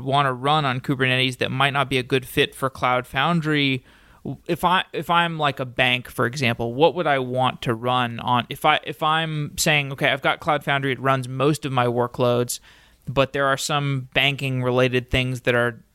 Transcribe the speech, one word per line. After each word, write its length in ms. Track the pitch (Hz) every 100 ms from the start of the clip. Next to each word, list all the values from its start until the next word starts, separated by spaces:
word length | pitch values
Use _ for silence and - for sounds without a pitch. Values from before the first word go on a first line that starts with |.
wanna 280 | 135 139 139
run 320 | 123 139 156
on 160 | 143 127
Kubernetes 580 | - 131 127 127 131 123
that 120 | 113
might 220 | 131 139
not 180 | 139 135
be 80 | 131
a 40 |
good 200 | 117 131
fit 300 | 127 147 139
for 160 | - 135
Cloud 380 | - 127 127 120
Foundry, 760 | 135 151 170 151 151 139 131 - - - - 143 131 -
if 180 | 127
I, 200 | 180 175 -
if 180 | 147 165
I'm, 260 | 170 170 160
like, 220 | 147 135
a 60 |
bank, 440 | 127 117 127 123 -
for 180 | - 120
example, 480 | 147 120 120 120
what 200 | 123 160
would 140 | 160 156
I 100 | 139
want 420 | 127 127 127 -
to 120 | 135
run 460 | 113 123 127 120 117
on? 260 | 123 123 -
If 140 | 127
I, 140 | 156 151
if 180 | - -
I'm 560 | 156 160 160 151 147 -
saying, 320 | 170 147 139
"Okay, 200 | 135 139
I've 120 | 131
got 160 | 160 -
Cloud 240 | 165 147
Foundry, 300 | 147 139 135
it 80 | 123
runs 260 | 131 135 123
most 380 | 131 143 151
of 80 | 147
my 140 | 131 123
workloads, 760 | 120 120 - 123 120 120 - - - _ _ -
but 240 | 131 131
there 140 | 139 139
are 100 | 139
some 520 | - 147 143 135 127
banking 480 | 135 139 135 135 131
related 480 | 123 127 127 127 120
things 300 | 131 127 123
that 160 | 127 123
are 260 | 120 117 -